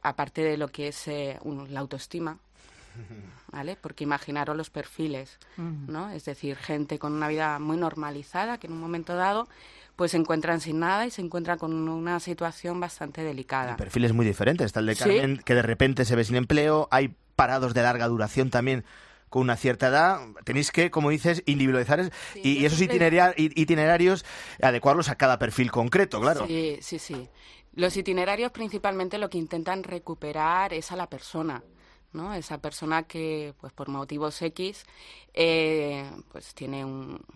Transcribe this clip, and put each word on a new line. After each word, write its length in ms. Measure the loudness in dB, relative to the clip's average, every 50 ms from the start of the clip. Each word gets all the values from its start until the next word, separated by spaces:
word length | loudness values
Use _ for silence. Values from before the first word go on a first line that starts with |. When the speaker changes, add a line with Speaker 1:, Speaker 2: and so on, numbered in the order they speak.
Speaker 1:
aparte 420 | -4 -4 -2 -4 -4 -6 -4 -2 -2
de 140 | -2 -2
lo 100 | -2 -4 -6
que 200 | -8 -8 -10 -8
es, 180 | -10 -10 -10
eh, 300 | -8 -6 -6 -6 -6 -8 -10 -10
un, 300 | -10 -10 -10 -10 -10 -10
la 60 | -10
autoestima, 600 | -8 -8 -10 -12 -12 -10 -10 -8 -8 -8 -10 -12 _ _ _ _ -20 -20 -20 -20 -20 -20 -18
Speaker 2:
<laughs> 560 | -18 -18 -18 -18 -18 -20 -20 -20 -20 _ -16
Speaker 1:
¿vale? 260 | -12 -10 -10 -10 -10 -12
Porque 240 | -14 -14 -10 -6 -4
imaginaros 520 | -2 -2 -2 -4 -4 -4 -4 -4 -4 -4
los 120 | -6 -8 -8
perfiles, 720 | -10 -12 -12 -10 -8 -6 -4 -4 -4 -6 -10 -12 -18 _ -20 _ -12
Speaker 3:
Ujú. 340 | -10 -8 -8 -8 -8 -8 -8
Speaker 1:
¿no? 180 | -8 -8 -8 -10
Es 160 | -10 -10 -10
decir, 320 | -10 -10 -8 -8 -8 -8
gente 420 | -8 -6 -6 -4 -4 -4 -4 -6 -6
con 140 | -4 -4 -4
una 140 | -2 -2
vida 300 | -2 -2 0 -2 -2 -2 -2
muy 180 | -2 -2 -2
normalizada 800 | -2 -2 -2 -4 -6 -8 -8 -10 -12 -12 -8 -6 -4 -4 -4 -6
que 100 | -8 -10
en 60 | -10 -10
un 80 | -10
momento 340 | -8 -6 -6 -6 -6 -4 -2
dado 320 | 0 0 0 0 0 -4 -6 -12 -20 -20 -20 -20 -20 -20 _ _
pues 160 | -2 -2 0
se 60 | 2
encuentran 440 | 2 2 2 0 0 0 0 -2 -2
sin 180 | -2 -4 -2 0
nada 260 | 0 0 0 0 0
y 60 | -2
se 100 | -6 -8
encuentran 360 | -8 -6 -6 -4 -2 -2 -4
con 160 | -2 -4 -4 -4 -2 -4 -4
una 300 | -4 -4 -4 -2 -4 -4
situación 580 | -4 -6 -6 -4 -4 -6 -6 -6 -6 -6 -6 -4
bastante 420 | -6 -8 -8 -10 -12 -10 -8 -8
delicada. 500 | -6 -6 -6 -8 -6 -4 -4 -2 -2 -4
Speaker 2:
El 40 | -4
perfil 280 | -6 -6 -2 0 2 4
es 80 | 4 4
muy 120 | 4 4
diferente. 380 | 4 2 2 2 2 2 2 0
Está 160 | -2 0 0
el 60 | 0
de 100 | 0 0
Speaker 1:
Sí. 80 | 2 2
Speaker 2:
Carmen, 340 | 4 4 4 4 2 -2 -2 0
que 120 | 2 4
de 60 | 4
repente 440 | 4 2 2 4 4 4 4 2 2
se 100 | 4 4
ve 80 | 2 2
sin 140 | 2 2
empleo. 500 | 2 2 2 2 4 4 4 4 2 2 4
Hay 260 | 4 4 4 2 -2 _ _ _ _
parados 380 | 4 4 4 4 2 2 2 4
de 80 | 4 4
larga 240 | 4 4 4 2
duración 420 | 2 2 0 0 0 2 2 2 4
también 360 | 2 2 2 2 0 0 -4 -8 -14 -20 -20 -20 -20 _ _ _
con 120 | 0 2
una 160 | 4 2 2
cierta 300 | 2 2 0 2 4 4
edad. 320 | 4 6 6 6 6 4 0 -4 -12 -18 -10 -6
Tenéis 260 | -2 0 0 0 2
que, 180 | 2 2 2 4
como 200 | 2 2 2 2
dices, 340 | 2 2 2 2 2 2 2
individualizar 540 | 0 2 4 4 4 4 4 4 4 2 2
es-, 120 | 2 0 -4 -10 -14 -14 -8
Speaker 1:
Sí, 60 | -2 0
Speaker 2:
y, 120 | 2 4
Speaker 1:
yo 60 | 4
Speaker 2:
y 40 | 4
esos 120 | 4 4
Speaker 1:
siempre 180 | 4 4 4 4
Speaker 2:
itineria-, 360 | 4 6 6 8 8 6 6 6
i-, 260 | 4 2 2 2 2
itinerarios, 640 | 2 4 4 4 4 4 6 6 6 4 4 2 -2 -8 -14 -14 -14 -14 -2 2
adecuarlos 480 | 4 4 4 4 4 4 4 4 2 -2
a 60 | 2
cada 220 | 4 4 4 4
perfil 320 | 4 0 0 2 2 0 2
concreto, 520 | 2 0 2 4 4 4 4 2 2 2
claro. 260 | 2 2 2 2 0
Speaker 1:
Sí, 300 | -2 -2 -2 -2 -2 -4 -6
sí, 160 | -8 -10 -10
sí. 320 | -10 -10 -10 -10 -10 -12 -14 _ _ -20 -20 -20 -20 _ _ -4
Los 240 | -2 -2 0 0
itinerarios 540 | -2 -2 -2 0 0 0 0 0 0 -2 -4 -4
principalmente 640 | -6 -8 -8 -6 -4 -2 -2 -2 -2 -4 -4 -4
lo 120 | -4 -4 -4
que 80 | -4
intentan 460 | -4 -4 -4 -6 -6 -4 -4 -4 -4 -6
recuperar 920 | -8 -10 -10 -10 -10 -10 -10 -8 -6 -2 0 0 2 2 2 0 -2 -4
es 200 | -6 -8 -8 -6
a 20 |
la 140 | -8 -8 -8
persona, 520 | -10 -14 -14 -10 -6 -6 -4 -4 -6 -8 -12 -16 _ _ _ _ _ _ _ _ -12
¿no? 200 | -10 -10 -8 -8
Esa 240 | -8 -10 -10 -10 -10
persona 440 | -8 -10 -8 -8 -4 -2 -2 -2 -2
que, 500 | -4 -8 -6 -6 -4 -4 -6 -8 -10 -12 _
pues, 140 | -20 -18 -16
por 160 | -12 -10 -8
motivos 520 | -8 -8 -8 -8 -6 -4 -4 -4 -4 -4
X, 440 | -6 -6 -6 -6 -8 -8 -10 -12 -18 -20 -20 -20 -20 -20 -20 -20 -20 _ 0
eh, 760 | 2 4 4 4 4 2 2 2 0 0 -2 -4 -6 -8 -12 -14 -16 -18 _
pues, 240 | -18 -18 -18 -18 -16
tiene 300 | -12 -10 -8 -8 -8 -8
un, 360 | -8 -10 -10 -10 -12 -14 -16 -16 -20 -20